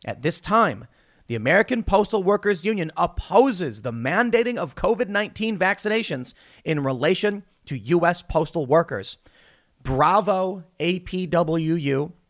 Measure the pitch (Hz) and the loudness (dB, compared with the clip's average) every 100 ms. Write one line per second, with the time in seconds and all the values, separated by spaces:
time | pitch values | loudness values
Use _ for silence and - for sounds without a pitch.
0 | - 107 139 165 - 214 208 104 117 _ | -12 -6 -4 -4 0 2 2 -2 -12 _
1 | _ _ - 117 113 180 - 240 - 196 | _ _ -8 -4 2 2 2 -2 2 2
2 | 202 220 185 202 202 190 175 214 160 - | 2 0 2 2 0 -2 -2 -2 -4 -2
3 | 170 - - 196 269 196 160 107 120 117 | -2 -2 2 4 4 2 -6 -6 -8 -4
4 | 120 180 240 226 240 240 151 - 185 220 | -2 0 2 2 0 -2 -6 -2 -2 0
5 | 226 202 208 - 220 208 185 202 214 220 | 0 -2 -4 -4 -4 0 0 0 -2 -2
6 | 220 139 127 - _ - - 156 135 131 | -2 -6 -8 -16 _ -10 -4 -2 0 0
7 | 147 185 208 202 - _ - 135 101 170 | 0 2 0 -2 -10 _ -12 -10 0 2
8 | 170 170 - 165 160 170 131 156 165 113 | 4 0 -2 -2 -2 -4 2 2 2 -4
9 | 98 - _ _ _ _ _ _ 127 135 | -8 -14 _ _ _ _ _ _ -4 2
10 | 151 190 208 190 185 196 165 - 165 180 | 4 4 2 0 -2 -6 -14 -4 -2 -2
11 | 180 180 180 170 160 165 160 165 139 135 | -4 -6 0 0 2 0 0 0 0 0
12 | 151 - | -2 -8